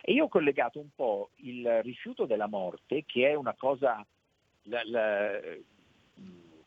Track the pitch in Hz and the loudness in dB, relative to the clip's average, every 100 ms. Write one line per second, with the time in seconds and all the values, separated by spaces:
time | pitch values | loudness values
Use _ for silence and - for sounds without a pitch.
0 | - 254 285 185 143 139 120 151 147 - | 0 2 4 4 4 2 0 -2 -12 -4
1 | 123 101 101 _ 127 123 120 113 117 120 | 0 0 -4 _ -12 -4 0 2 0 -8
2 | 233 254 156 107 107 101 90 - - 143 | -10 -4 0 0 0 -2 -4 -6 -4 -4
3 | - 123 135 151 120 - 131 131 131 107 | -2 2 2 2 -2 -2 -2 2 0 0
4 | 104 _ _ _ _ _ 101 117 110 117 | -8 _ _ _ _ _ -6 -6 -2 0
5 | 110 101 104 101 85 80 - _ _ _ | 2 2 0 -2 -8 -12 -16 _ _ _
6 | _ - 101 180 - - | _ -20 -20 -20 -20 -10